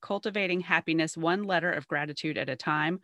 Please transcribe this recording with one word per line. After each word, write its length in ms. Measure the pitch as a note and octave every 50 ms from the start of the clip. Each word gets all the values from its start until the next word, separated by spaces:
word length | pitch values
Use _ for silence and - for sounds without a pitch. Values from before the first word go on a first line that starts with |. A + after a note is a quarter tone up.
Cultivating 580 | - - G3+ G3+ - A3 G3 G#3+ G3 F3+ F3+ F#3
Happiness 560 | E3+ F3+ E3 E3+ - E3 D#3+ D#3+ D#3 D#3+ -
One 280 | E3 D#3+ E3 F3+ G3+ G#3
Letter 280 | G3 F3+ E3 E3 F3+
of 160 | - D3 C3+ -
Gratitude 480 | D3+ C#3+ D3+ D3+ D3 - - D#3 D3
at 140 | - C#3+ C#3
a 60 | C3
Time, 440 | - - E3 D3+ D3+ D3+ E3 F#3 F#3